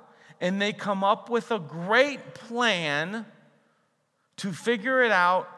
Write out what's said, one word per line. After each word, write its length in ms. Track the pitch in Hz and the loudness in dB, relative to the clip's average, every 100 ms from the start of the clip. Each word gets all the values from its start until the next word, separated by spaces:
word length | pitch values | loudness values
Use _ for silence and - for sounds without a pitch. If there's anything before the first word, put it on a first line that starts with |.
| - _ - - | -20 _ -20 -6
and 200 | 180 196 | -4 -2
they 120 | 208 | -2
come 320 | 208 190 196 | -4 -4 0
up 260 | 196 214 - | 2 0 0
with 220 | 233 - | -4 -2
a 80 | 226 | -4
great 720 | 151 156 175 226 285 269 - | -4 -8 0 2 2 0 -12
plan 920 | - 226 233 240 185 160 143 165 214 214 - _ _ _ _ _ _ _ _ _ - | -18 -8 0 2 2 0 -2 -2 -6 -10 -16 _ _ _ _ _ _ _ _ _ -10
to 140 | 196 | -8
figure 500 | 156 - 233 214 262 | -4 -2 0 0 2
it 80 | 240 | 4
out 380 | 196 175 185 - | 6 4 4 0